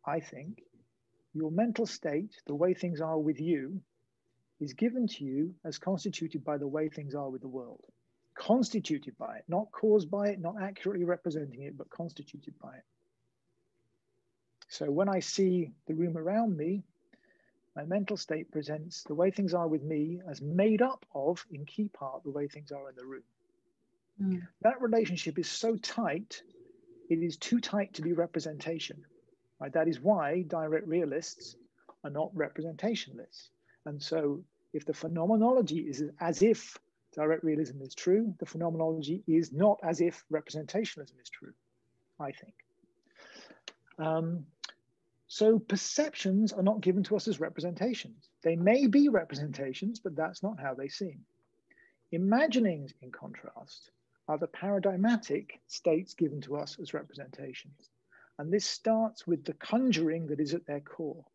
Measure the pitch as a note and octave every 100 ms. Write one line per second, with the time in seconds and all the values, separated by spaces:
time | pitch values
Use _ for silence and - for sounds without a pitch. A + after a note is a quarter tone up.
0 | - D#3 C#3+ C3+ D#3 A3+ _ _ _ _
1 | _ _ _ D3+ D#3 E3 A#3 A3+ A3+ -
2 | D#3+ D3 G#3+ - - D3 F3+ F3+ F3+ D3+
3 | D#3+ D#3+ D3+ D3 D#3+ D#3 C3+ F#3+ _ _
4 | _ _ _ _ _ _ D3 - A#3 B3
5 | A3+ - C#3 C3+ E3 F3+ D#3+ D3 - F#3+
6 | G3+ - E3 D#3 D3+ D3 C#3+ D3+ D#3 D#3
7 | C#3+ C#3+ C#3 C3 C3 B2+ A#2+ - - _
8 | _ _ _ - - A#3+ A#3+ A3 D3 D3
9 | C#3+ - A2+ A2 - F3 G#3+ - A3 G#3
10 | D#3 G3+ G3+ F#3+ E3+ G#3+ F#3+ G3 F#3 G3+
11 | F3 F3 F3 D#3 C#3+ B2 C#3 C#3 - -
12 | E3 - D3 D3 D3 C#3+ - - _ _
13 | _ _ _ _ _ _ _ _ _ _
14 | _ _ _ _ _ _ - - D3+ C#3+
15 | G3 F#3+ - - F#3+ F3+ D#3+ - - D#3+
16 | F3 E3 D#3+ G#3+ A3+ E3 D#3+ G3+ - _
17 | _ _ _ _ _ _ _ - D3+ G3
18 | F#3+ G3+ - D#3 - D3+ D3 D3+ D#3+ -
19 | - D3+ F#3 F#3+ F#3+ F3 E3 D#3 D3 D#3
20 | D#3 F3 F#3 C#3 C#3+ F3 G#3+ G#3+ B3+ B3+
21 | - C#3+ C#3+ F3 - D3 D3 - G3+ -
22 | C3+ C3 D3 C#3+ C#3+ D3+ D3 C#3+ C#3 B2+
23 | C3 C3 _ _ _ _ _ _ _ _
24 | _ - F#3+ F#3 F3 _ A3 B3+ A#3+ A3+
25 | G3 F3 - D#3 E3 - A3+ A3+ - -
26 | F#3+ D#3+ G#3+ - - - - - _ -
27 | - E3 E3+ D3+ - A#3+ - G3+ G3 -
28 | E3 E3 E3+ D#3+ D#3 D3+ D#3+ E3 - -
29 | - _ _ _ _ _ C3+ E3 D#3+ C3
30 | D#3+ G3+ C#3+ F3 E3 E3 D#3 D#3 D#3 E3+
31 | D#3 C#3+ - - - - _ _ - -
32 | D3 C#3+ D#3+ F#3 - - E3 D#3 G#3+ A3
33 | - A#2 - - - _ _ _ D3+ D3
34 | - D#3+ D3 C#3+ - _ _ D3+ - D3+
35 | E3 E3+ F3 A3 A3+ C4 E3+ D#3+ D3+ C3
36 | D3 - E3+ - G#3+ G#3+ - - _ _
37 | _ - D3+ D#3+ D#3+ D3+ D3 C#3 C3+ -
38 | F3+ G3 A3+ F3 E3+ E3 E3+ E3 D#3+ D#3+
39 | D3 F3+ - D#3+ D#3+ C#3 G3+ - E3 D#3
40 | E3+ - _ D#3 - D#3 C#3+ G3 A3+ -
41 | C3+ C3 - - C#3 - _ _ _ _
42 | _ _ C#3 - - _ _ _ _ _
43 | _ _ - - - - - _ _ -
44 | D#3+ D#3+ E3 E3+ D3 _ - _ _ _
45 | _ _ _ - G#3+ A3+ - G3 - -
46 | D4+ - F#3+ F#3+ A3 G3+ F#3+ A3 F#3 F#3
47 | F#3 G3+ - D3 D#3+ - F3 E3 A3+ A#3
48 | - - _ _ E3 E3+ F3+ B3 C4 C4+
49 | C#4+ G#3+ D#3+ C#3 D3+ C3+ C#3 C3 G3 A#3
50 | F#3+ D3+ D#3+ - G3 F#3+ C#3 B2+ C#3 -
51 | F#3+ C#3+ - _ _ _ _ _ _ _
52 | _ E3+ F#3+ A#3 D#4 A#3+ G#3+ D#3+ C#3 -
53 | B2+ - - - - - - - - _
54 | _ _ - D3+ D#3+ - F#3+ G3+ G3 F#3
55 | G#3+ A#3 - C#3+ - - _ - F3 D#3+
56 | F#3 - D#3+ D3 C#3 D3 D3+ - F3 D#3
57 | D3+ C#3+ C3+ C3+ C3+ B2+ C#3+ - _ _
58 | _ - _ - D3+ G3+ - - A3+ A3
59 | A3 - - D#3+ C#3 - - A3+ C4 D#3+
60 | D#3+ E3 D#3 D3 D3 E3+ - C#3+ D3 -
61 | D#3 - -